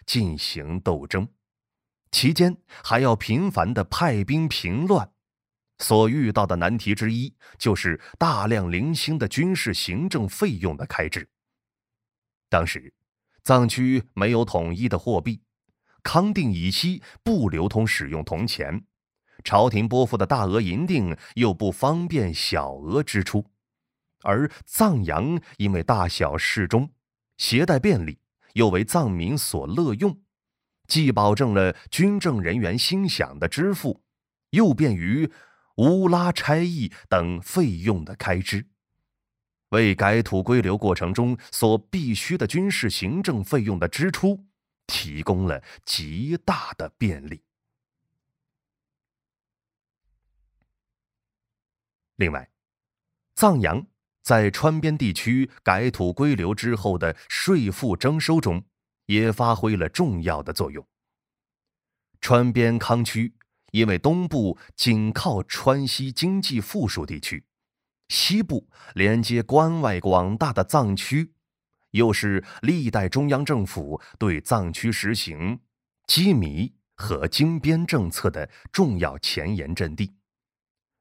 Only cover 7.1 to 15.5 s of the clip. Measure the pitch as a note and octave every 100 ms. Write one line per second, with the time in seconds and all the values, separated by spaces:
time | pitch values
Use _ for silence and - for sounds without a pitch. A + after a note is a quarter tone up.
7.1 | A2+ C3+ - - - A#2+ F#2+ F2+ D#2+ -
8.1 | - E3 A2+ G#2+ A2+ F2 F2 C#3+ E3 -
9.1 | D#3 A#2 - F3 F3+ - F2 - F#2 F#3
10.1 | C3+ G2+ - G#3 G2 F2+ D2 - - D#2
11.1 | F#2 - _ _ _ _ _ _ _ _
12.1 | _ _ _ _ F2 E2+ - - _ _
13.1 | _ _ _ - B2+ A#2+ B2+ B2+ C3 -
14.1 | - G#2 A#2 A2+ F2 E2+ E2+ A#2+ F#2 -
15.1 | G2 B2 G#2+ _